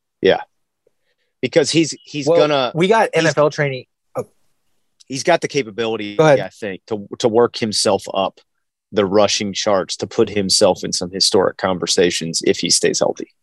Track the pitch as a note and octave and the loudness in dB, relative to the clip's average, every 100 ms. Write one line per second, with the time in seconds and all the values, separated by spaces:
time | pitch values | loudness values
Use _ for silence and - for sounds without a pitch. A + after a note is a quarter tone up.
0 | _ - F#2+ F2 - _ _ _ _ _ | _ 0 2 2 -2 _ _ _ _ _
1 | _ _ _ - B2+ E3 C#3 E3 D3+ - | _ _ _ -8 0 0 2 0 -2 -4
2 | - D3 C#3 E3+ D3+ C#3+ B2 D#3 F#3 A3 | -12 -6 0 2 4 2 -2 -2 2 2
3 | G3 D#3+ D#3+ D3 D3 D3+ C#3+ B2+ - _ | 2 0 0 2 0 0 -4 -4 -14 _
4 | _ C3 - _ _ _ _ _ _ _ | _ -12 -12 _ _ _ _ _ _ _
5 | - C3+ - E3 - C#3+ A2+ G#2 A2+ A2 | -12 -6 0 0 0 -4 -4 -4 -4 -2
6 | G#2 G#2 D#3 C3 F#2+ - G#2 F#2 - G#2+ | -6 2 4 4 0 -8 -10 -10 -8 -8
7 | G2 B2 B2 A2 A#2+ - A2 G2+ A2+ G2 | -8 -2 0 4 2 0 -4 -2 0 0
8 | - G2 F#2+ _ _ _ _ _ _ G2 | -2 -4 -4 _ _ _ _ _ _ -2
9 | G2 G#2 G2+ - G#2 F#2 G#2+ G2 E2 - | 2 2 2 0 -4 -4 -2 -2 -2 -8
10 | G2+ - G#2+ G#2 G2 - G2 F2+ G2 - | -6 0 0 0 -2 2 2 2 -4 -6
11 | F2 F#2+ - G2+ F2+ - F#2+ F2+ E2+ - | -6 -2 2 2 0 -2 -4 -2 -2 2
12 | F2+ - E2 E2 - G2 E2+ - F2 - | 2 0 -6 -2 0 0 0 0 0 0
13 | - - - _ | -2 -4 -12 _